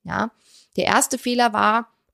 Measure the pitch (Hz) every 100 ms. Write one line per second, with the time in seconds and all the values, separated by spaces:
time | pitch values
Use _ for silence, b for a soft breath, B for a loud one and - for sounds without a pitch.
0 | 175 185 226 b b b b - - 226
1 | - 254 240 240 240 208 208 226 226 _
2 | _